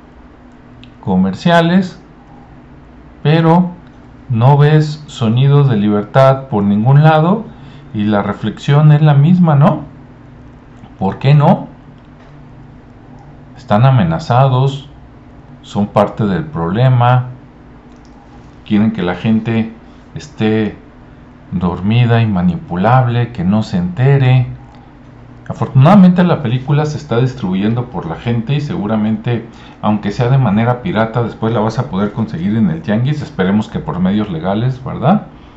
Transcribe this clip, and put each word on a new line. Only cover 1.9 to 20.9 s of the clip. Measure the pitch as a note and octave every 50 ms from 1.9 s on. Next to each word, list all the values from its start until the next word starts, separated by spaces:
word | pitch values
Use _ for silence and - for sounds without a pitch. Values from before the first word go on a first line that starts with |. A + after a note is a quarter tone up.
| - - - - - - - - - - - - - - - - - - - - - - - - - - -
pero | D3 D#3 E3 E3 D#3+ E3 F3+ F3+ F3+ - - - - - - - - - - - -
no | B2 A2 A#2+ C3 C#3+
ves | C#3 D3 D3 D#3 D#3 D#3 D3+ - - -
Sonidos | - - - A#2+ A2 A#2 B2 C3+ C#3 C#3+ C#3+ C#3+ C3+
de | A2+
Libertad | G#2 G2+ G#2 G#2 G#2 G2+ - - C3+ C3+ C3+ C3+ C3 - -
por | A2 G#2 G2+
ningún | G2+ G2+ G#2 A2 B2+ C#3 D3 D3+
lado, | D#3+ D#3+ D#3 D#3 E3+ G3+ A3+ G#3+ - - - - - - - - - -
y | G#2+ G#2
la | G#2+ G#2+ G2+ G2
reflexión | G2 G2+ - - G#2+ F#2 - - - C#3+ D3 D#3 D3+ D3
es | D3 D#3
la | D#3 C#3+
misma, | C#3 C#3+ E3 F#3 F3+ F3 E3 D3
¿no? | C#3 D3 G3 B3+ D#4 - - - - - - - - - - - - - - - - - - - - - - - -
¿Por | F#2+ F#2+ - -
qué | - C3 D3
no? | D3 C#3 E3 G#3 - - - - - - - - - - - - - - - - - - - - - - - - - - - - - - - - - - - - - - - -
Están | - - - G#2 G#2+ B2
amenazados, | C3+ C3 B2 F#2+ - E3 D#3 - - A#2+ B2 C3+ C3+ B2 B2+ C3+ C#3 C#3 - - - - - - - - - - - - - - - - - -
son | - - G2+ G#2 -
parte | - A2 G2+ F#2+ - - A2
del | G2+ F#2+ E2 D2
problema, | D2+ - E2+ E2 E2+ F#2 A2+ B2+ C3 B2+ A#2+ A#2+ B2 B2+ B2 - - - - - - - - - - - - - - - - - - - - - - - - - - - - -
quieren | - G#2 G#2 G#2+ A2 -
que | - F2+
la | F2 F2+
gente | - - A2+ A2 A2 - A#2 A2+ A2+ A2 - - - - - - - - - -
esté | - - - - - A2 G#2+ G#2+ A2 G#2+ G2 E2 - - -